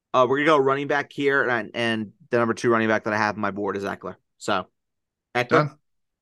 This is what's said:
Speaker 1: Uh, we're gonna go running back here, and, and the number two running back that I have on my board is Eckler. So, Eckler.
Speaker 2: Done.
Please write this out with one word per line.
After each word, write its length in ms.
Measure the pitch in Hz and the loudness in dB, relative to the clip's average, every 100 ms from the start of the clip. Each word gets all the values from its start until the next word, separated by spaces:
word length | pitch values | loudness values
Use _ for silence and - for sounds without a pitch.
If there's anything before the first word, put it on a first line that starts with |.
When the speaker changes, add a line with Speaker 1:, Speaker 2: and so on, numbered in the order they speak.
| _ | _
Speaker 1:
Uh, 120 | 127 123 | 0 2
we're 80 | 139 | 2
gonna 80 | 147 | 2
go 120 | 151 | 4
running 300 | 135 139 143 | 2 0 -2
back 240 | 147 139 | -4 -4
here, 360 | - 139 139 120 | -4 0 0 0
and, 240 | 117 104 | -2 -4
and 400 | - 117 110 104 - - | -4 -2 -2 -6 -12 -2
the 80 | 120 | 0
number 160 | 113 | 0
two 160 | 110 123 | 0 2
running 180 | 113 110 | 2 2
back 160 | 107 | 0
that 100 | 113 | 0
I 40 | 107 | 0
have 180 | 107 104 | 0 -2
on 60 | |
my 100 | 101 | -4
board 240 | 98 101 98 | -4 -6 -4
is 60 | |
Eckler. 320 | 98 95 90 - _ _ | -6 -8 -12 -14 _ _
So, 300 | - 98 - _ _ _ _ _ _ | -4 -4 -4 _ _ _ _ _ _
Eckler. 160 | 120 123 | -4 2
Speaker 2:
Done. 300 | 156 147 - _ _ _ _ | 2 2 -4 _ _ _ _